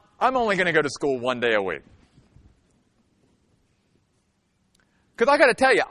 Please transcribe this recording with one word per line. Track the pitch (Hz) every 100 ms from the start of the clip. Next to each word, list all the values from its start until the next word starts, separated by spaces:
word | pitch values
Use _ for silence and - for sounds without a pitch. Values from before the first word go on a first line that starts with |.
| _ -
I'm | 233 262
only | 226 185
gonna | 180
go | 156
to | 143
school | - 147 127
one | 123 123
day | 117
a | 107
week"? | 95 73 - - _ _ _ _ - _ _ _ _ _ _ _ _ _ _ _ _ _ _ _ _ _ _ _ _ _ _ _ _ _ _ -
'Cause | 233
I | 294
gotta | 277
tell | - 262
you, | 185 -